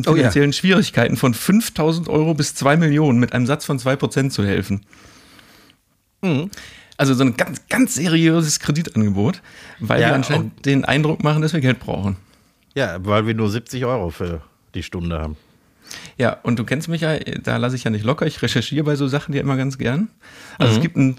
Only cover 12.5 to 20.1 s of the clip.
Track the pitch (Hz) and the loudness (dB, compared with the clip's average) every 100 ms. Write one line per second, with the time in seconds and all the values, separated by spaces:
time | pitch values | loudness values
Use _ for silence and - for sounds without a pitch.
12.5 | _ _ 139 113 87 95 104 110 110 110 | _ _ -4 -4 -4 0 0 2 0 -2
13.5 | 110 - 127 123 127 87 - 90 82 - | -4 -6 -6 -4 -2 -4 -6 -6 -8 -12
14.5 | _ _ 95 85 95 85 82 78 76 _ | _ _ -12 -10 -6 -6 -4 -6 -10 _
15.5 | _ _ _ - - - - 120 - - | _ _ _ -20 -18 -14 -4 -2 -2 -4
16.5 | 120 110 131 160 165 160 156 - - - | -2 -2 -4 -4 -4 -2 -4 -4 -8 -4
17.5 | 117 120 127 117 107 110 147 160 - - | -2 -2 -2 -2 -2 -2 -2 -2 -2 -2
18.5 | - 110 139 151 143 139 143 - 139 139 | -2 -2 -2 -2 0 0 -2 -4 -4 -2
19.5 | 135 135 131 113 139 220 | -2 -2 -4 -2 -2 -4